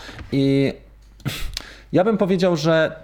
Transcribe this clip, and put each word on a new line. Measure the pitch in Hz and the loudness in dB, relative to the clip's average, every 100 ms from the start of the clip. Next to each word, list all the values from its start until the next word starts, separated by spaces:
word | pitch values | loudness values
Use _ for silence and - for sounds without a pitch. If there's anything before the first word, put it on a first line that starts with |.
| - - - | -16 -18 -6
I | 139 139 139 139 - - - - - - - - - - - - | 0 2 2 0 -2 -14 -20 -20 -12 -10 -6 -6 -8 -14 -20 -2
ja | 156 | 0
bym | 196 208 | 2 2
powiedział, | 190 190 185 165 | 2 2 2 2
że | 160 160 156 - | 2 2 2 -4